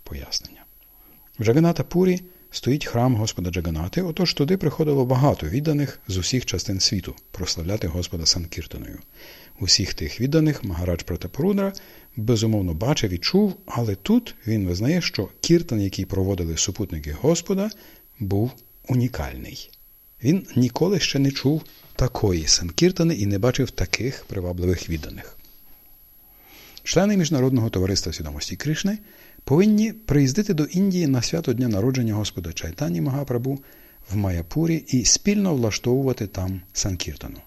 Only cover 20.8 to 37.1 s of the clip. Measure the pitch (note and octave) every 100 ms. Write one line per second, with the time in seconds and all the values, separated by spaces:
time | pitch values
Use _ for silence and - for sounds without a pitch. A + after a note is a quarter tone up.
20.8 | E3+ G3+ - C#3 C#3 C3+ C3+ D#3 - -
21.8 | - - B2+ - G#2 E2+ D2+ - F2 -
22.8 | F3 F3+ E3 D3+ G2+ G2+ A#2+ - B2+ -
23.8 | G2+ - A#2+ - - G2 F2 F2 F2+ F2+
24.8 | - D#2+ - A2 - - - - - -
25.8 | _ - _ _ _ _ - - - -
26.8 | - A3 G3+ G3+ D#3 D3 B2+ C3 A2+ F#2+
27.8 | F#2+ F#2+ E2+ - D2 D2 - F2+ D3 D#3
28.8 | F#3+ G#3+ - - - - - C#3+ G#3+ G#3
29.8 | A3 - - D3 C3+ D3 G#3 D#3+ D3 F3+
30.8 | G3 F3+ D#3 B2+ A2+ E3 D#3+ A#2 B2 G2
31.8 | A#2+ C3 A#2 G#2 G#2 - E2+ D#2+ E2 E2+
32.8 | D3+ E3+ D3 C3+ C#3 A#2+ C3 C#3 - -
33.8 | - - - G2+ G2 E2+ E2+ D3+ E3 D#3+
34.8 | - C3 G2+ - - G#3 F#3+ C#3+ A2+ -
35.8 | B2 B2+ C3+ A#2+ G2+ - F#2 F#2+ - -
36.8 | G#2 F2+ -